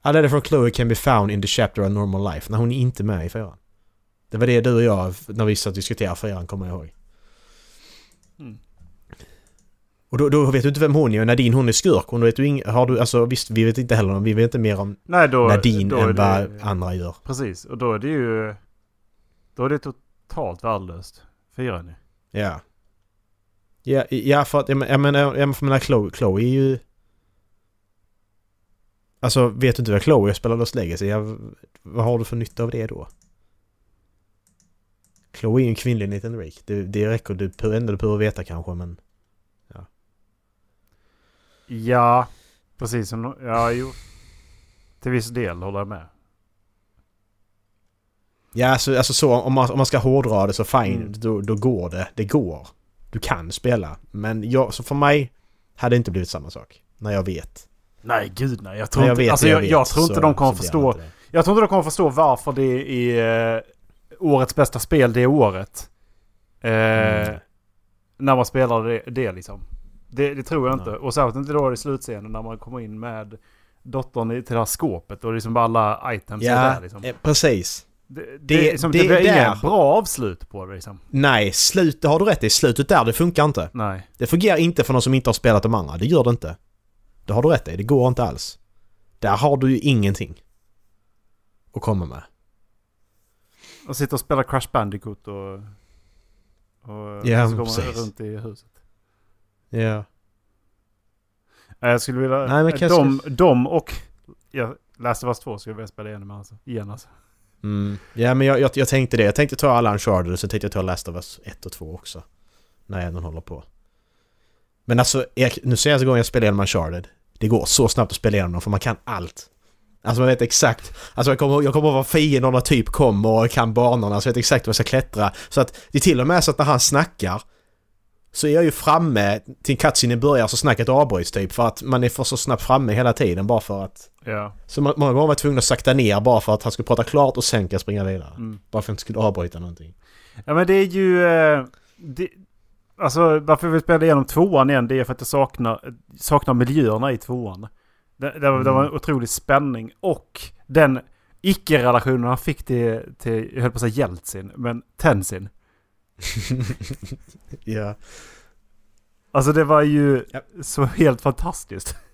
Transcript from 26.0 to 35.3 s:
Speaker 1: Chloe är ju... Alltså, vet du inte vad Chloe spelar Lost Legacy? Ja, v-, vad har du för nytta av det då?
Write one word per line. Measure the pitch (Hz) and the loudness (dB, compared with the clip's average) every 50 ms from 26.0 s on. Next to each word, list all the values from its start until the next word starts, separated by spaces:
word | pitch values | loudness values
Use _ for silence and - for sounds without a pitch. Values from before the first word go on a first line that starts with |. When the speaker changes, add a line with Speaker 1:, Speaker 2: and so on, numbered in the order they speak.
| 104 92 | 0 -2
Speaker 1:
Chloe | - - 127 104 95 98 113 | -4 -2 -2 0 0 2 0
är | 123 | 0
ju... | 131 135 135 135 131 117 - _ _ _ _ _ _ _ _ _ _ _ _ _ _ _ _ _ _ _ _ _ _ _ _ _ _ _ _ _ _ _ _ _ _ _ _ _ _ _ _ _ _ _ _ _ _ _ | 2 2 2 0 0 -2 -8 _ _ _ _ _ _ _ _ _ _ _ _ _ _ _ _ _ _ _ _ _ _ _ _ _ _ _ _ _ _ _ _ _ _ _ _ _ _ _ _ _ _ _ _ _ _ _
Alltså, | - 123 - 135 123 120 | -2 0 2 2 2 2
vet | 101 120 127 127 120 | 2 0 0 0 2
du | - 123 | 0 0
inte | 107 101 | 0 0
vad | 101 - | 2 4
Chloe | - 156 123 101 101 98 | 4 4 4 4 2 0
spelar | - - 117 117 | -2 -2 -2 -2
Lost | 117 117 - - | 0 -2 -4 -4
Legacy? | 127 107 85 85 90 101 | -6 -4 -4 -6 -6 -4
Ja, | 98 104 107 | -4 -4 -4
v-, | 107 107 110 - 107 107 - _ - _ _ _ _ | -4 -6 -10 -14 -16 -18 -20 _ -20 _ _ _ _
vad | - 76 117 113 | -10 -4 -2 0
har | 117 120 117 | 0 0 -2
du | 113 | -2
för | - - | -4 -6
nytta | 117 113 - - - 117 | -8 -8 -8 -6 -6 -6
av | 117 | -6
det | - 120 110 | -4 -6 -8
då? | 110 - - 110 - - _ _ _ _ _ _ _ _ _ _ _ _ _ _ _ _ _ _ _ _ _ _ _ _ _ _ _ _ _ _ _ _ _ _ _ _ _ _ _ _ _ _ _ | -8 -10 -12 -16 -18 -20 _ _ _ _ _ _ _ _ _ _ _ _ _ _ _ _ _ _ _ _ _ _ _ _ _ _ _ _ _ _ _ _ _ _ _ _ _ _ _ _ _ _ _